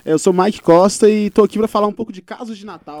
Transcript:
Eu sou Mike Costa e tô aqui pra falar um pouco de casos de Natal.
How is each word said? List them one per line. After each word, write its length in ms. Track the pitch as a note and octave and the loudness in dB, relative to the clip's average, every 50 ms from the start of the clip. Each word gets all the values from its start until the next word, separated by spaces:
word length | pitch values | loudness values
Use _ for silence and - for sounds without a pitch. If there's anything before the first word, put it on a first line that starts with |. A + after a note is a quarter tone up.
| _ | _
Eu 140 | - D#3+ D#3 | -2 -2 0
sou 140 | - G3 | 0 0
Mike 280 | F3+ F3+ F#3 G#3 G#3 - | 0 0 0 -2 -2 -4
Costa 480 | _ - E3+ E3+ F#3 G3+ - - - G#3+ | _ 4 4 4 4 2 0 2 2 2
e 200 | G#3+ G#3+ G#3 G#3 | 2 2 -2 -2
tô 120 | - - | 0 0
aqui 160 | G#3+ G3 - G#3 | 0 0 0 -4
pra 80 | G#3+ A3 | -4 -2
falar 180 | - G#3+ G#3 | -2 -2 -2
um 60 | G#3 | -2
pouco 200 | G3+ - A3+ A3 | -4 -8 -12 -12
de 100 | G#3 F#3 | -12 -20
casos 340 | F3+ _ A3 - B3+ A3 A3+ | -16 _ -16 -16 -14 -16 -16
de 80 | G3 G3 | -16 -16
Natal. 360 | G#3+ F#3 D#3+ _ - D3 D3+ | -20 -20 -20 _ -20 -20 -18